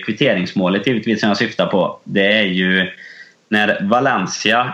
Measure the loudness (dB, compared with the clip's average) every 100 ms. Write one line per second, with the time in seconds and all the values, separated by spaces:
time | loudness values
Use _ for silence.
0 | -4 -2 0 0 -2 -2 0 0 0 -2
1 | 0 0 0 0 -2 -2 0 0 0 -4
2 | -4 0 2 2 2 0 0 2 0 -6
3 | -18 -20 -20 _ _ 0 2 0 0 2
4 | 2 0 -2 -4 0 0 0